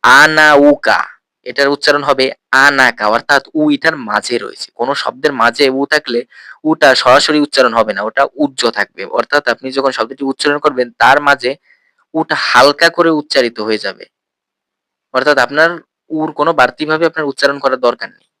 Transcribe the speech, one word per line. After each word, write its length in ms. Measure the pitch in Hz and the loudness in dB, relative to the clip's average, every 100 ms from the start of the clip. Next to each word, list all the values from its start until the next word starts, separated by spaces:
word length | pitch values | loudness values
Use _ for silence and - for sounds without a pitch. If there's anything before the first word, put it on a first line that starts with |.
আনাউকা, 960 | 120 135 151 156 151 143 143 143 - 92 - - _ _ | 6 6 4 4 4 6 4 2 0 -2 -4 -12 _ _
এটার 220 | - 123 139 | -12 -2 -2
উচ্চারণ 340 | 143 - 147 | 0 -2 -2
হবে 220 | 143 135 131 - _ | 0 0 -2 -4 _
আনাকা, 520 | 131 139 139 127 117 107 | 2 2 4 0 0 -2
অর্থাৎ 360 | 117 - 139 - | -2 0 -2 -2
উ 80 | 156 151 | -2 -2
এটার 240 | 143 160 156 | 0 -2 -4
মাঝে 320 | 110 107 - 120 | -4 -6 -4 -6
রয়েছে। 300 | 101 - - | -8 -14 -20
কোনো 180 | _ 123 | _ -6
শব্দের 380 | 139 - 127 147 | -4 -6 -4 -4
মাঝে 320 | 135 117 117 139 | 0 -2 2 -2
উ 120 | 131 | 0
থাকলে 340 | 139 151 139 117 127 - - - | -2 -4 -4 -6 -6 -18 -20 -8
উটা 260 | 151 156 147 | -4 2 4
সরাসরি 440 | 127 - 135 139 151 | 4 4 4 4 0
উচ্চারণ 340 | 147 - 127 | 0 0 0
হবে 180 | 117 110 | 2 -2
না, 80 | 98 | -4
ওটা 200 | 107 131 139 | -6 -2 -4
উজ্জ 260 | - 147 131 117 | -2 -6 -2 -4
থাকবে, 320 | 107 101 - 95 | -4 -8 -8 -8
অর্থাৎ 320 | 120 113 147 131 | -6 -2 -2 -2
আপনি 200 | 117 131 | -6 -6
যখন 200 | 135 135 | -4 -4
শব্দটি 320 | 131 117 135 | -4 -8 -6
উচ্চারণ 340 | 139 131 147 147 | -8 -4 -4 -2
করবেন 280 | 151 127 123 _ | -2 -2 -6 _
তার 180 | 117 143 | 2 2
মাঝে 300 | 143 139 123 143 _ _ _ _ _ | 2 0 -2 -8 _ _ _ _ _
উটা 220 | 156 160 151 | -6 -4 -4
হালকা 440 | - 123 135 143 170 | 0 2 2 4 0
করে 200 | 165 165 | 2 0
উচ্চারিত 460 | 156 147 139 120 117 | 0 -2 -2 -2 -4
হয়ে 240 | 107 107 | -4 -4
যাবে, 200 | 101 92 - _ _ _ _ _ _ _ _ _ _ | -6 -12 -20 _ _ _ _ _ _ _ _ _ _
অর্থাৎ 240 | 131 131 139 | -2 0 2
আপনার 300 | 120 143 165 175 _ _ _ | 0 2 0 0 _ _ _
উর 180 | 156 156 | -6 -6
কোনো 180 | 151 147 | -4 -2
বাড়তিভাবে 500 | 156 123 - 151 156 | 2 0 0 -6 -2
আপনার 240 | 165 160 147 | -2 -2 -8
উচ্চারণ 280 | 135 139 139 | -2 -2 -2
করার 200 | 135 127 | -4 0
দরকার 300 | 123 113 98 | -2 -2 -10
নেই। 180 | _ _ _ | _ _ _